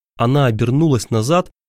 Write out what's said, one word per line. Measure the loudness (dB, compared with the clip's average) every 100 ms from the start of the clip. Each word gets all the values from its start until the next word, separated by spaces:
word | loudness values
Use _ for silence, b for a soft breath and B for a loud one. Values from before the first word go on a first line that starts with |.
| _ -4
она | 0 2 0
обернулась | 0 0 0 2 0 -2
назад | -4 0 -2 -2 _